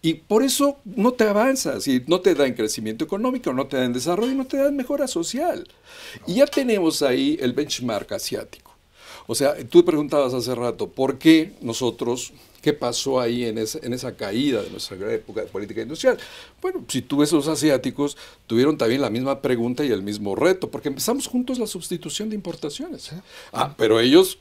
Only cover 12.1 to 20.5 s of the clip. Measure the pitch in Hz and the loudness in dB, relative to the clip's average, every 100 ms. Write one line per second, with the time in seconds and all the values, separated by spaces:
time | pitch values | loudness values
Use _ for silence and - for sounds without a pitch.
12.1 | 123 - - - - - 147 123 120 135 | -4 -6 -16 -20 -4 -2 0 -2 -2 0
13.1 | 131 120 120 117 110 110 - - 123 127 | 0 0 0 -2 -2 -4 -6 -6 -6 -8
14.1 | 104 104 107 143 117 95 95 - 92 101 | -8 -4 0 0 0 -2 -10 -12 -8 -6
15.1 | 113 - 107 98 - 104 101 113 156 262 | -6 -6 -8 -8 -8 -8 -8 -8 0 0
16.1 | 233 - - - _ 370 370 - 131 - | 0 -6 -20 -20 _ -8 -8 -6 -6 -2
17.1 | 143 147 160 143 156 151 135 127 - 143 | 2 4 2 0 0 2 2 0 -4 -4
18.1 | - - - _ 113 139 151 117 131 131 | -4 -20 -20 _ 2 2 2 2 2 0
19.1 | 107 131 135 139 123 117 127 147 104 101 | -2 -2 -2 0 0 0 -2 0 0 -2
20.1 | 104 104 98 156 | -6 -4 0 2